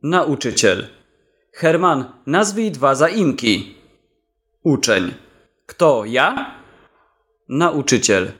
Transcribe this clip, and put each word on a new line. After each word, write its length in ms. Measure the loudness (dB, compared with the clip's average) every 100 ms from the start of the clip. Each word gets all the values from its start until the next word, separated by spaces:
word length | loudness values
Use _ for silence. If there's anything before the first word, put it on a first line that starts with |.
Nauczyciel. 840 | 0 -2 0 -2 -4 0 0 0 -6 -16 _ _ _ _ _
Herman, 520 | -4 0 2 2 0 -4 -12 -4
nazwij 460 | -2 0 -2 -4
dwa 240 | 0 0 2
zaimki. 800 | 2 2 0 0 0 0 -2 -18 _ _ _ _ _ _ _ _
Uczeń. 500 | -2 0 2 0 -2 -10 _ _ _ _ -20
Kto, 400 | 0 2 2 0
ja? 500 | 0 0 0 -8 -14 -20 _ _ _ _ _ _ _ _
Nauczyciel. 800 | -2 -2 -2 -2 0 2 0 0